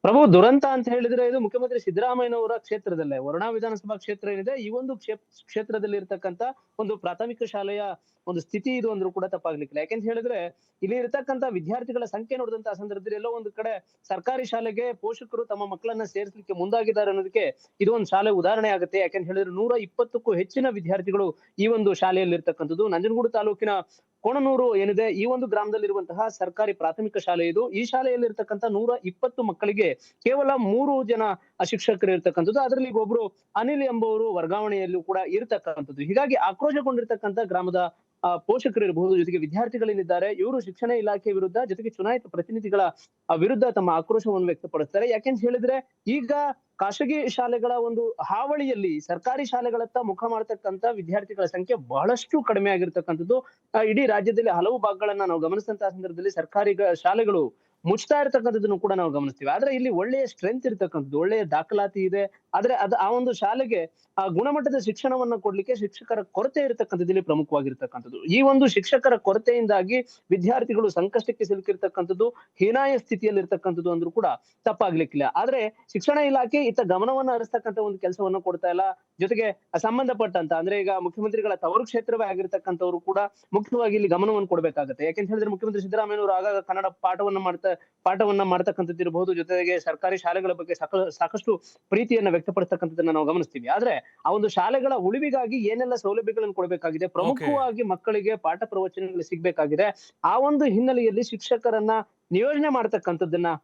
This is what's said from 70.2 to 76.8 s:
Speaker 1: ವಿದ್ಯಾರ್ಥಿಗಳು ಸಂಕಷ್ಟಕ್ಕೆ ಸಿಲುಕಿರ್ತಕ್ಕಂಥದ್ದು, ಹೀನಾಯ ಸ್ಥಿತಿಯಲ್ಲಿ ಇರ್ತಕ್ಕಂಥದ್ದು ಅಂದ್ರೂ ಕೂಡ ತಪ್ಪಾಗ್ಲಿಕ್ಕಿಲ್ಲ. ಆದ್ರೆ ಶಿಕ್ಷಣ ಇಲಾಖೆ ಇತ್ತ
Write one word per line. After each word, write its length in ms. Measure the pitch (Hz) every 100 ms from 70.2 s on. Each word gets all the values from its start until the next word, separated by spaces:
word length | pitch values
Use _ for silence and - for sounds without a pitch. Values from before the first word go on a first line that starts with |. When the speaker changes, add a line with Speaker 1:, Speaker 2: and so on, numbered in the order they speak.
| _
Speaker 1:
ವಿದ್ಯಾರ್ಥಿಗಳು 580 | 185 180 254 233 214 214
ಸಂಕಷ್ಟಕ್ಕೆ 560 | 170 190 233 220 226
ಸಿಲುಕಿರ್ತಕ್ಕಂಥದ್ದು, 840 | 196 196 185 190 190 190 175 185 226
ಹೀನಾಯ 680 | 240 - _ 196 247 269 262
ಸ್ಥಿತಿಯಲ್ಲಿ 420 | - 202 214 202
ಇರ್ತಕ್ಕಂಥದ್ದು 500 | 190 185 190 170 175
ಅಂದ್ರೂ 200 | 170 170
ಕೂಡ 160 | 226 180 120 _ _
ತಪ್ಪಾಗ್ಲಿಕ್ಕಿಲ್ಲ. 680 | 226 - 196 165 156 143 135 170
ಆದ್ರೆ 500 | 226 262 214 _ _
ಶಿಕ್ಷಣ 260 | 202 226 294
ಇಲಾಖೆ 460 | 285 269 240 294
ಇತ್ತ 160 | 254 240